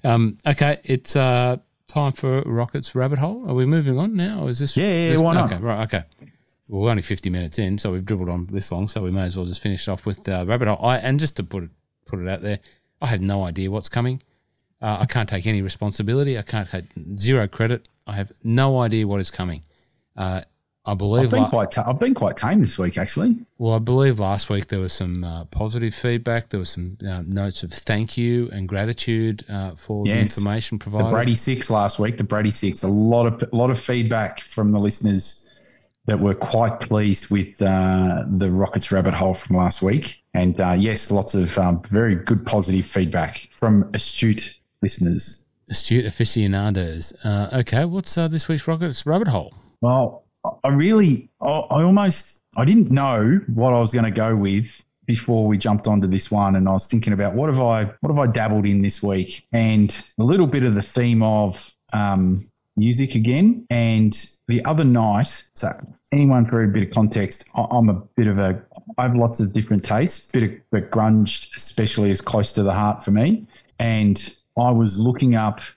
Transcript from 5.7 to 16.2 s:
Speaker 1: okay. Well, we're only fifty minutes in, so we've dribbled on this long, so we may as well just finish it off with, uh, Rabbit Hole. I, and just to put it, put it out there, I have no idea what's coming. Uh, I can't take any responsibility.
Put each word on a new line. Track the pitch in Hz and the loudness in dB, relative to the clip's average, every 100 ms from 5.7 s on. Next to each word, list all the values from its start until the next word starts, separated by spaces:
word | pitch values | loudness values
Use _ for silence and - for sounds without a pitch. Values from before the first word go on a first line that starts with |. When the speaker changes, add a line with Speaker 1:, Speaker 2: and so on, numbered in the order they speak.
| 107 | -4
Speaker 1:
okay. | 113 95 78 _ - _ _ _ _ | -2 -4 -6 _ -20 _ _ _ _
Well, | 98 | -2
we're | 107 | 0
only | 110 | 0
fifty | - 98 98 | -2 -6 -4
minutes | 90 85 - | -4 -4 -4
in, | 98 101 | -2 -2
so | 104 | -4
we've | 92 | -6
dribbled | 95 104 90 | -4 -4 -4
on | 87 87 | -6 -6
this | 95 92 | -8 -6
long, | 87 101 | -6 -6
so | - | -4
we | 92 | -4
may | 95 | -2
as | 92 92 | -4 -4
well | 90 | -8
just | 90 | -6
finish | 104 95 - | -6 -6 -6
it | |
off | 95 - | -6 -6
with, | 98 - | -8 -6
uh, | 92 90 | -4 -2
Rabbit | 120 113 | -2 0
Hole. | 104 | 0
I, | 117 127 | 0 0
and | 127 139 | 0 -2
just | 156 - | -2 -6
to | |
put | 87 98 85 | -8 -8 -10
it, | _ _ _ _ | _ _ _ _
put | 95 | -8
it | 90 | -6
out | 95 | -6
there, | 104 101 _ _ _ _ | -6 -8 _ _ _ _
I | 139 | -4
have | 113 | -2
no | 95 98 | 0 -2
idea | 92 85 95 | -4 -4 -4
what's | 104 - | -6 -6
coming. | - 120 131 _ _ _ _ _ _ | -4 -4 -4 _ _ _ _ _ _
Uh, | 107 104 | -6 -2
I | 113 | -2
can't | 127 107 | -2 -2
take | 98 90 | -2 -2
any | 107 | -2
responsibility. | 95 - 104 98 104 123 | -2 -4 -6 -4 -2 0